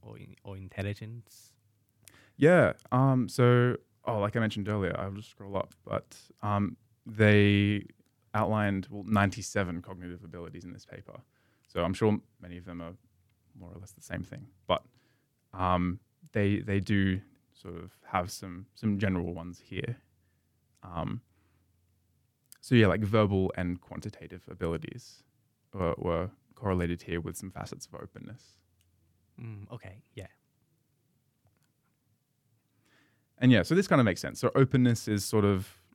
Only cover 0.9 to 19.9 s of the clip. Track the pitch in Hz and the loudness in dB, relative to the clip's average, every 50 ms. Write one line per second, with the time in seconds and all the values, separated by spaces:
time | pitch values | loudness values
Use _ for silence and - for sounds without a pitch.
0.9 | 104 - 110 107 117 120 - _ - - - - _ _ _ _ _ _ _ _ | -6 -6 -10 -14 -14 -16 -18 _ -20 -20 -20 -20 _ _ _ _ _ _ _ _
1.9 | _ _ _ - - - _ _ _ - 135 156 180 170 123 85 - - _ - | _ _ _ -20 -20 -20 _ _ _ 4 4 6 8 8 6 4 2 -4 _ -2
2.9 | 123 127 131 135 131 127 120 - - - 123 123 123 123 120 123 117 - - _ | 2 4 4 4 4 2 0 0 2 4 6 6 6 6 4 2 0 -4 -8 _
3.9 | _ _ _ - 117 107 101 104 - 117 113 110 107 107 98 101 107 104 95 87 | _ _ _ -4 -2 -2 -2 -2 0 0 -2 0 -2 -4 -4 -2 -2 -2 -2 -2
4.9 | 90 - 92 98 98 101 107 - - _ 101 98 98 95 - - - _ _ 104 | -2 -4 -6 -6 -8 -10 -14 -16 -20 _ -14 -8 -6 -6 -6 -6 -10 _ _ -6
5.9 | - - - _ - - - _ - _ - 104 104 101 101 - - _ _ _ | -6 -6 -6 _ -20 -20 -20 _ -16 _ -2 0 0 2 0 -2 -4 _ _ _
6.9 | _ _ _ 117 110 107 110 107 104 104 101 101 101 101 101 101 104 101 - - | _ _ _ -14 2 6 6 8 8 8 8 6 6 4 4 2 0 -2 -4 -10
7.9 | - _ _ _ _ _ _ _ - 107 110 90 107 107 104 101 98 95 95 - | -20 _ _ _ _ _ _ _ -4 -2 0 0 0 0 0 0 0 -2 -4 -6
8.9 | 104 104 95 101 110 98 101 98 - 107 95 - - 101 98 87 85 90 87 - | -12 -14 -6 -2 0 2 2 2 0 -6 -12 -6 -4 -4 -4 -2 -6 -10 -10 -12
9.9 | 92 90 90 87 87 85 101 90 80 87 87 80 - 87 87 87 90 - - - | -16 -14 -14 -14 -14 -14 -16 -16 -14 -14 -14 -14 -14 -14 -16 -16 -18 -18 -20 -18
10.9 | - 95 101 - - - - _ _ _ _ _ _ _ _ _ _ 85 87 87 | -20 -20 -18 -18 -20 -20 -20 _ _ _ _ _ _ _ _ _ _ -2 -2 -2
11.9 | 95 - 113 107 107 - - _ _ _ - 90 87 90 87 92 87 87 85 82 | 0 2 2 2 2 2 -2 _ _ _ -18 -16 -16 -16 -14 -14 -12 -12 -12 -14
12.9 | 90 - _ _ _ _ _ _ _ _ _ _ _ - 90 87 87 - 98 - | -14 -18 _ _ _ _ _ _ _ _ _ _ _ -20 -20 -18 -18 -18 -20 -20
13.9 | - - - - 90 92 92 - - 92 98 - _ _ _ - 90 - - _ | -20 -20 -14 -10 -8 -8 -8 -10 -12 -16 -16 -18 _ _ _ 0 0 0 0 _
14.9 | _ _ _ _ _ _ _ _ _ _ _ _ - 92 92 92 90 90 90 90 | _ _ _ _ _ _ _ _ _ _ _ _ -6 -2 0 2 2 2 2 0
15.9 | 87 - _ _ _ _ - - _ 110 101 101 104 98 - 107 98 101 92 - | -2 -4 _ _ _ _ -20 -6 _ 0 2 2 0 0 -2 -2 -2 -2 0 2
16.9 | 104 98 95 95 92 95 - _ _ _ _ _ _ _ - 90 87 85 87 90 | 2 2 4 2 0 -2 -4 _ _ _ _ _ _ _ -18 -16 -14 -14 -16 -16
17.9 | _ _ _ - - 92 90 101 - - 101 95 87 90 98 _ _ - - 107 | _ _ _ -2 -2 -2 -2 -2 -8 -12 -12 -12 -14 -14 -16 _ _ -4 -2 -2
18.9 | 101 98 107 98 92 87 87 85 87 85 82 90 90 - _ _ 95 92 - - | 0 0 0 0 0 0 -2 -4 -8 -8 -12 -14 -16 -18 _ _ -10 -8 -8 -8